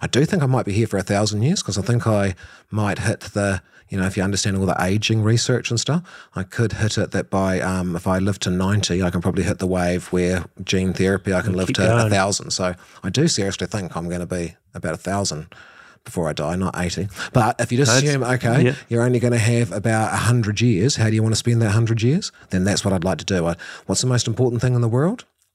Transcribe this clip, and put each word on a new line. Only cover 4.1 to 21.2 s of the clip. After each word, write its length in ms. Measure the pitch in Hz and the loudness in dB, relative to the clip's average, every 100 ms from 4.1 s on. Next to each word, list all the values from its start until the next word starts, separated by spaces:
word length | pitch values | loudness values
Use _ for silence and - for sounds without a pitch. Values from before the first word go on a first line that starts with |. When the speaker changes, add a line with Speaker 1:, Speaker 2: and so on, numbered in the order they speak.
| 98 | 0
Speaker 1:
you 60 | |
understand 320 | 95 98 107 95 | -2 0 -2 0
all 100 | 95 | 0
the 100 | - | 0
aging 420 | 92 101 - 110 | 0 0 0 0
research 480 | 104 117 - 123 - | 2 2 2 -2 0
and 80 | 117 | -4
stuff, 240 | - 156 175 - - | 0 -2 -4 -18 -14
I 80 | - | -10
could 280 | 92 - 113 | -10 -2 -2
hit 240 | 101 110 - | 0 -2 0
it 140 | 98 | -2
that 160 | 95 87 | -2 -2
by, 300 | 95 95 92 | 0 0 0
um, 340 | 78 92 90 | 0 -2 -2
if 120 | 85 92 | -4 0
I 120 | 92 | 0
live 200 | 98 98 | 0 -2
to 100 | - | -2
ninety, 520 | 90 95 104 98 90 | 0 2 0 0 0
I 80 | 90 | 0
can 100 | 87 | 0
probably 240 | 95 87 | -2 0
hit 140 | 92 85 | -2 -2
the 80 | 92 | -2
wave 400 | 92 87 90 - | 0 0 -2 -2
where 380 | 90 90 90 82 - | 0 2 0 -4 -12
gene 280 | 95 95 95 | -2 0 0
therapy, 380 | 90 95 98 - | 0 2 2 0
I 60 | 92 | 0
can 80 | 90 | 0
Speaker 2:
And 60 | 92 | -2
Speaker 1:
live 80 | 92 | 0
Speaker 2:
keep 80 | 87 | 0
Speaker 1:
to 60 | |
Speaker 2:
going. 240 | 98 117 110 | 2 4 4
Speaker 1:
a 40 | |
thousand. 400 | 101 95 101 - | 2 2 0 -4
So 220 | - 92 87 - - | -4 -4 -4 -14 -10
I 60 | 95 | -4
do 180 | 95 165 | 0 2
seriously 380 | - 98 95 95 | 2 -2 -4 -6
think 280 | 107 87 90 | -6 -6 -6
I'm 120 | 87 | -6
gonna 180 | 87 87 | -6 -4
be 300 | 90 85 - _ | -6 -6 -10 _
about 200 | - 87 | -10 -8
a 80 | 82 - | -6 -4
thousand 360 | 98 98 76 82 - - - - - | -2 -2 -6 -12 -18 -20 -20 -20 -20
before 240 | - - 80 | -10 -4 -4
I 40 | |
die, 240 | 78 73 90 | -2 -4 -2
not 180 | 92 - | -4 -2
eighty. 280 | 92 - 98 - - | -4 -4 -6 -8 -2
But 280 | 131 110 - | 2 2 0
if 100 | 117 | 0
you 80 | 123 | 2
just 140 | 139 | 4
Speaker 2:
No, 60 | 123 | 4
it's 100 | 147 | 4
Speaker 1:
assume, 140 | 139 | 0
okay, 380 | 120 123 123 123 | 0 0 2 4
Speaker 2:
yeah. 100 | 127 139 - | 4 0 -4
Speaker 1:
you're 140 | 117 | 0
only 180 | 120 123 | 2 2
gonna 180 | 120 120 | 2 2
have 320 | 107 117 120 | 2 2 0
about 420 | 107 117 110 110 | -2 0 0 0
a 40 | 104 | 0
hundred 440 | 107 123 104 104 | 2 2 2 2
years, 360 | 117 98 117 - | 2 4 2 2
how 120 | 110 | 2
do 60 | |
you 80 | 110 | 2